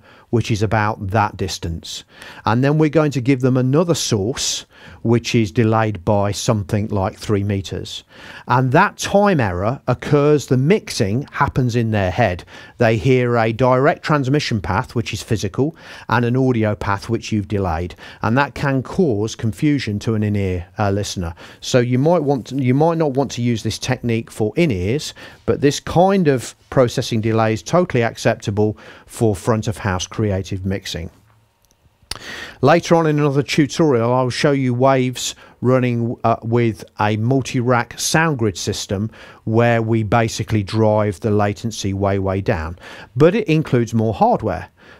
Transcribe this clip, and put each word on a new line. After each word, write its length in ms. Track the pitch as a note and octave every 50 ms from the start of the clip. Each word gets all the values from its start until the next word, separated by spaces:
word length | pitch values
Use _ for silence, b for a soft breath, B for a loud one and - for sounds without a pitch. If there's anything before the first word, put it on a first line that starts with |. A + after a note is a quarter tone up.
| b b b b b b
which 200 | - A2+ - -
is 120 | A#2 F#2+ G#2+
about 460 | G2+ A2+ A2 G#2 G#2+ - - G#2 F#2+
that 280 | G2 A2+ G#2 G2+ -
distance. 680 | F#2 G2 F2+ - - - F2 E2 - - - - - - B B B B B B B B
And 180 | - A2 A#2+ C3+
then 140 | C#3 D3+ D#3
we're 100 | D#3 D3+
going 240 | C3+ D#3+ D3+ D3 B2
to 80 | C#3+
give 220 | A#2 B2+ C#3 B2+ B2+
them 160 | B2+ B2+ C3
another 360 | B2+ B2+ C3+ D#3 F#3 E3+ D#3+
source, 720 | - - - A#2+ G2+ F#2+ A2 C#3 - - - - - - B B B B B B B -
which 320 | A#2 A#2+ A#2 A#2 - -
is 180 | A#2+ A2+ G2+ -
delayed 520 | B2 A#2 A2 A2 A2 A2 A2 G#2 F2+ F2
by 280 | A2 G#2+ G2+ G2+ G#2 G#2
something 560 | - - - A#2 G#2 F#2+ - - G#2 G2+ A2
like 280 | G#2+ G2+ F#2+ - -
three 280 | - - - A2 G2 G2
meters. 580 | G2+ G2+ G2 F#2 - F#2+ F#2 F#2+ - - - - B B B B B B B B -
And 240 | B2 B2+ B2+ C3 B2
that 260 | E3 G3+ G3 - -
time 400 | - - - G3+ G#3 G3+ F#3+ C#3+
error 420 | A#2 G2 F2 F2 G2 A2 C3 C#3 -
occurs, 600 | - B2 - - - D3+ C#3+ C#3+ D3+ D3+ C#3+ -
the 100 | - C#3
mixing 720 | B2+ C3 D3+ G3+ A3 - - - - A2+ F#2+ G2+ B2+ - -
happens 460 | - - - - - - B2+ B2 A2
in 160 | B2 A2+ A2 G#2+
their 180 | G#2 G2 F2+
head. 340 | F2 - A#2+ G2 F2+ - - B B B B B B B
They 180 | A#2+ A2 A#2
hear 400 | A2+ - C3+ B2+ B2+ B2 A#2+ A#2+
a 160 | A#2 A2+ A2+ A2+
direct 500 | G#2 C3 B2+ B2+ B2+ C3+ D#3 F3 - -
transmission 580 | - D#3 D3 C3+ B2+ C#3 D3+ - - A#2+ G#2
path, 340 | F2 - - G#2 - - -
which 200 | A#2+ G#2+ - -
is 80 | - -
physical, 540 | - A#2 - A2 F#2+ - - C3 D#3 B B B B B B B B
and 160 | - A#2+ A#2+
an 120 | A#2 B2
audio 380 | C3 C3+ C3 B2 A2+ G#2+ G#2+ G#2
path, 340 | - - - G2+ F#2+ - -
which 220 | A2+ G#2 - -
you've 180 | A2 G#2+ G2+ F#2
delayed. 460 | G#2+ G2 F#2+ F2+ E2 D#2+ - - - B B B B B
And 160 | - G#2 A2+
that 180 | C3+ C#3+ C3+ -
can 280 | - - C#3 C3+ C3+ B2
cause 540 | - - - F#3+ D3 A2 G2+ G#2+ A2+ -
confusion 640 | - - A2+ G#2 - D#3 D3+ D3 C3+ - A2+ G2+ G#2
to 140 | - A#2+ A2+
an 100 | G#2+ G#2+
in-ear, 420 | G#2 G#2 G2+ G2 F#2+ F#2 F2 F2 - _ -
uh, 120 | G#2+ G2+
listener. 440 | G2 G2+ G2 - - G2+ F2 E2 E2+ B B B B B
So 180 | - - - B2+
you 200 | B2 B2 B2 B2+
might 260 | C#3 D#3+ F3+ F3 D3
want 240 | C3+ C#3+ B2+ G#2+ -
to, 80 | B2+
you 180 | C#3 C3+ B2 B2+
might 240 | C#3 D#3 E3+ E3 E3
not 140 | D#3+ D3 B2
want 180 | C3+ C#3 G2+ -
to 100 | B2 A#2+
use 200 | A#2+ A#2 G#2+ -
this 160 | A2 - -
technique 540 | - - C3 - - A#2+ A2+ A2+ A2+ - -
for 200 | - A2 G#2+ -
in-ears, 580 | D#3 F3 D#3 G#2+ F2+ F2+ G2 A#2+ D3+ - - B B B B B B B
but 140 | - A2 -
this 180 | - D3 C#3 -
kind 480 | - - - D#3 F3+ F#3+ G3 G3 F3 D3
of 280 | C3+ B2 - - - _ _ _
processing 500 | - C#3+ B2+ A#2 - - A#2+ - B2 A2
delay 320 | G#2 A2+ A2 A2+ A2+ A2 A2
is 100 | G#2+ -
totally 400 | - - F3 F3+ - - B2 A#2
acceptable 760 | A2+ A2 - - B2+ A2 - - - G2+ G#2 G#2+ G#2+ G#2 B B B B B B
for 300 | B - - A#2+ A2 G2+
front 320 | - - - A2+ A2 G#2 -
of 100 | G2+ -
house 280 | - G2+ F#2 F2+ -
creative 600 | - - - A2 G#2 F#2+ F#2 F#2 - G2+ F#2 F#2
mixing. 420 | F#2+ F#2+ - - - - E2 E2 - - _ _ _ _ _ _ _ _ _ _ _ _ _ _ _ _ _ _ _ B B B B B B B B B B -
Later 320 | C3+ D#3+ E3+ E3 - E3+
on 120 | E3 E3
in 120 | D#3 D3+ D3
another 240 | D3 D3 C3+ C#3+ C3+
tutorial, 720 | - - - D3+ C3 - - E3+ D3+ C3 A2+ A2+ A#2 B2
I'll 160 | B2+ C3 B2
show 220 | A#2 - - D3+ C#3+
you 200 | C3 C3 B2+ A#2+
Waves 640 | A#2+ B2+ C3+ C3+ C3 B2+ B2+ B2 - - - - B B B B B
running, 560 | - A#2+ B2+ C3 B2 B2 A#2+ A#2+ A#2 A#2 A#2+ - -
uh, 140 | A2+ A#2 - -
with 420 | A#2 A2+ A#2+ A#2+ A2+ G#2+ - - - _ -
a 160 | G#2+ G#2 G#2+
multi-rack 840 | G#2+ A2 A#2+ C3+ C3+ A#2+ - - C3 A2+ B2 B2 A#2 A#2+ - - -
sound 400 | - - - D#3 E3 E3 D3+ A#2+
grid 180 | A#2 G#2+ F2
system 540 | - - A2+ G2+ - - - G2+ F#2+ G#2+ A2+ B B B B B B B
where 380 | A2+ A2 A2+ A#2 A#2+ A#2+ A#2 A2+
we 220 | A2 A#2 A2+ A2
basically 580 | G2 - A#2 A2+ A2 - - A2+ - A2 G#2+ G2
drive 560 | F2+ - A2 A2 G#2+ G#2+ G#2+ G#2+ G#2 F#2+ -
the 120 | - A2+ G#2
latency 600 | G#2 G2+ G2+ G2+ - - A#2 G#2 - - G2 G2
way, 280 | G2 G2+ G2 G2 G2
way 200 | F#2+ F#2+ F#2+ F#2+
down. 380 | G2 - A2+ E2 D#2+ E2 F2 B B B B B B B _
But 180 | A#2+ D3 F3 F#3
it 140 | A#3 - -
includes 460 | D#3 D#3+ D3+ - - B2 A#2 G#2 A2+
more 200 | A2+ A2 A2+ G#2+
hardware. 540 | - G3+ A#3+ A3+ - - G#2 E2+ D#2+ - - _ B B B B B